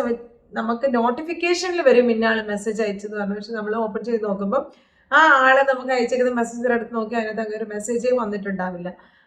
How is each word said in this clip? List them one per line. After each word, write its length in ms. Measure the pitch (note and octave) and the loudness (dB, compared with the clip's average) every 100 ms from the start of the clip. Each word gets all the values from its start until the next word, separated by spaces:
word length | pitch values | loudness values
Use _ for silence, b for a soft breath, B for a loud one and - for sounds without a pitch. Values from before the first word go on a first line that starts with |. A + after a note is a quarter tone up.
അവർ 120 | A#3+ A#3 - _ _ A3+ | -2 -4 -8 _ _ -6
നമുക്ക് 280 | A3+ A#3 C4+ A#3+ | -4 -2 0 2
നോട്ടിഫിക്കേഷനിൽ 840 | A#3 A#3+ D#4+ E4+ F4 F4 F#4 F4 C#4 | 0 0 -6 -2 0 0 -2 2 6
വരും 220 | A#3+ A#3+ A3 | 6 6 4
ഇന്ന 100 | A3+ | 2
ആൾ 100 | A3 G#3+ | 0 -2
മെസ്സേജ് 280 | G#3 A3 G#3 G#3+ | -4 -4 -2 -2
അയച്ചെന്ന് 320 | G3 G#3 G#3 | -4 -8 -6
പറഞ്ഞു. 140 | G3 G#3 | -4 -6
പക്ഷെ 120 | G#3+ A3+ | -8 -8
നമ്മൾ 160 | G#3 A3+ | -4 -4
ഓപ്പൺ 180 | A3 G3+ G#3+ | -4 -4 -4
ചെയ്ത് 160 | A3+ G#3 | -2 -2
നോക്കുമ്പോൾ 340 | G3 G3 C4 - b b b b C#4 | -2 -2 -2 -4 b b b b 4
ആ 20 | D#4 C4+ | 6 6
ആളെ 180 | C4 C4 C#4 | 6 6 4
നമുക്ക് 200 | B3+ C4 B3+ | 2 0 0
അയച്ചേക്കുന്ന 360 | A#3+ B3 B3 A#3+ | 2 2 2 0
മെസ്സേജ് 320 | A#3 A#3 B3 A#3 | -2 -2 0 0
എടുത്ത് 160 | A3 A#3 | -2 -6
നോക്കി 200 | G#3+ A#3 | -4 -4
അതിനകത്ത് 220 | A3 G#3+ A3 | -4 -4 -6
അങ്ങനെ 180 | G#3+ | -6
ഒരു 60 | G#3+ G#3 | -8 -8
മെസ്സേജേ 420 | G#3 A#3 B3 B3 | -4 -2 0 0
വന്നിട്ടുണ്ടാവില്ല. 640 | G#3+ G#3 G3 F#3+ F#3 F3 F3+ F#3+ b b | 0 -4 -6 -6 -6 -6 -10 -12 b b